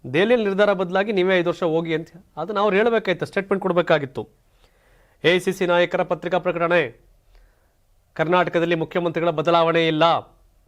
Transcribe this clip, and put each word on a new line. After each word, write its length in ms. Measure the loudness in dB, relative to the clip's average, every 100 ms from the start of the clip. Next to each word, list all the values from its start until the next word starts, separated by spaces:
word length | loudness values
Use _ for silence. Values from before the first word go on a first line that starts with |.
| -4
ದೆಹಲಿಯಲ್ಲಿ 320 | 0 2 2 0
ನಿರ್ಧಾರ 220 | 0 0 0
ಬದಲಾಗಿ 280 | -2 -2 -2 0
ನೀವೇ 160 | 2 2
ಐದು 80 | 0
ವರ್ಷ 120 | -2 -2
ಹೋಗಿ 180 | -2 -2 -4
ಅಂತ, 120 | -6 -18 _ -12
ಅದನ್ನ 160 | -6 -2
ಅವ್ರು 100 | 2 2
ಹೇಳ್ಬೇಕಾಯ್ತು, 480 | 2 0 -2 -4 -4
ಸ್ಟೇಟ್ಮೆಂಟ್ 320 | -6 -2 -2
ಕೊಡ್ಬೇಕಾಗಿತ್ತು. 580 | 0 0 2 0 -2 -10 -12 _ _ _ _ _ _ _ _ _ 0
ಎ 40 | 2
ಐ 40 |
ಸಿ 80 | 0 -2
ಸಿ 60 | 0
ನಾಯಕರ 300 | 2 2 0 -2
ಪತ್ರಿಕಾ 260 | -4 -2 -2 -2
ಪ್ರಕಟಣೆ, 340 | -2 0 0 0 -6 _ _ _ -20 _ _ _ _ _ _ _ -6
ಕರ್ನಾಟಕದಲ್ಲಿ 580 | 0 2 2 0 0 -2
ಮುಖ್ಯಮಂತ್ರಿಗಳ 480 | -2 -2 -2 -2 -2 -2
ಬದಲಾವಣೆ 420 | 2 2 4 2 2
ಇಲ್ಲ, 120 | 2 2 2 -4 _ _ _